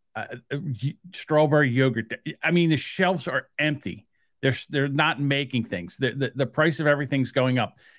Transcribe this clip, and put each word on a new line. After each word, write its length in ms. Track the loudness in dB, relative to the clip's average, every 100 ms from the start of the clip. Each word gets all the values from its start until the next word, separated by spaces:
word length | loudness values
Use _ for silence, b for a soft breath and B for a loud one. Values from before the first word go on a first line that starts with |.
| _
uh, 120 | -12 -10 -12 -8
uh, 60 | -8 -6 -4
y-, 120 | -6 -6 -12
strawberry 580 | -12 0 4 6 6 4
yogurt. 420 | 4 2 0 -6 -8 -10 -6
I 100 | 0
mean, 180 | 4 4
the 60 | 2
shelves 500 | -2 0 0 0 -4
are 220 | -6 -6 -2
empty. 480 | -2 -2 -6 -10 -14 _ _ _
They're 100 | -2
s-, 140 | 0 -2
they're 220 | -2 0
not 320 | 0 0 0
making 440 | 0 -2 -2 -2
things. 320 | -2 -6 -8 -4
The, 160 | -2
the, 200 | -2 -4 -2
the 100 | -4
price 320 | 0 0 2
of 80 | 2
everything's 460 | 0 0 -2 0
going 260 | 0 2 2
up. 220 | -2 b b